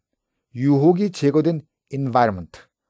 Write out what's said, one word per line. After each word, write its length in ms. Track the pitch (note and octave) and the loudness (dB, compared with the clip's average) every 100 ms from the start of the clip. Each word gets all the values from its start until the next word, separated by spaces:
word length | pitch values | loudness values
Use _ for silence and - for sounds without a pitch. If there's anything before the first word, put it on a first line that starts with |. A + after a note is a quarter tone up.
| _ _ _ _ _ | _ _ _ _ _
유혹이 560 | A#2 C#3 C#3 D#3 F3+ G#3 | -4 0 2 4 2 -2
제거된 520 | - C#3+ D3+ D#3 D#3+ - _ _ | -2 0 0 0 -4 -10 _ _
environment, 680 | C#3 C3+ B2 A#2 F#2 E2 - _ _ | -8 -2 0 0 -2 -12 -20 _ _